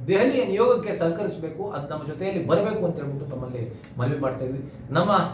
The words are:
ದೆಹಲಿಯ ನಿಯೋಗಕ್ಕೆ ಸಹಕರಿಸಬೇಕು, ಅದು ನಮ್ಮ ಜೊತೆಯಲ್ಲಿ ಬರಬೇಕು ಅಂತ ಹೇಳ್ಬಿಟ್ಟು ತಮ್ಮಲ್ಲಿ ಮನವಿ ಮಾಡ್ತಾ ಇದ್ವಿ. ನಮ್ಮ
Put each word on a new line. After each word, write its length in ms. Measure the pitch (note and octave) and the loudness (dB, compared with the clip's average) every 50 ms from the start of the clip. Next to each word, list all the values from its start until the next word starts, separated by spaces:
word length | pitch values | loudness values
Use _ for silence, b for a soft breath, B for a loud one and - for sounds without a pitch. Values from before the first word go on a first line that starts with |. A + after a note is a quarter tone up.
| B2 | 0
ದೆಹಲಿಯ 380 | D3+ G3 G3+ B3 C#4 - B3 A#3+ | 2 4 6 6 4 4 4 2
ನಿಯೋಗಕ್ಕೆ 480 | G3 F#3+ G#3+ A#3+ B3 - - - G3+ - | 2 4 4 6 6 6 4 2 -2 0
ಸಹಕರಿಸಬೇಕು, 800 | - E3+ E3 E3 - - - - - D#3+ D#3+ D#3+ - G3+ G3+ | 0 0 0 0 0 -2 -4 -4 -4 -6 -8 -6 -6 -6 -6
ಅದು 180 | - C#3+ - - | -6 -6 -6 -6
ನಮ್ಮ 180 | D3+ D3+ - | -8 -8 -8
ಜೊತೆಯಲ್ಲಿ 400 | D3+ D3+ - F#3 G3 G3 F3+ - | -8 -6 -4 -4 -2 -2 -2 2
ಬರಬೇಕು 380 | - E3 G3+ G#3 G#3+ G#3+ - F3+ | 2 2 4 4 2 0 0 0
ಅಂತ 100 | E3 - | -2 -2
ಹೇಳ್ಬಿಟ್ಟು 400 | D3 C#3+ C#3 C#3 C#3 C3+ - C3 | -4 -4 -6 -6 -6 -6 -6 -8
ತಮ್ಮಲ್ಲಿ 460 | B2 B2+ B2 B2 A#2 A2 A2 B B B B - | -8 -6 -6 -6 -6 -6 -8 B B B B -4
ಮನವಿ 220 | A#2+ B2 C#3+ D3+ C3+ | -2 0 0 0 0
ಮಾಡ್ತಾ 260 | C3+ B2+ - - C3 | 0 -2 -2 -2 -4
ಇದ್ವಿ. 280 | B2+ C#3 - B B B B B - | -4 -4 -6 B B B B B 0
ನಮ್ಮ 220 | C3+ E3 F3+ G3+ G3+ F3+ - - | 2 2 4 4 4 4 2 0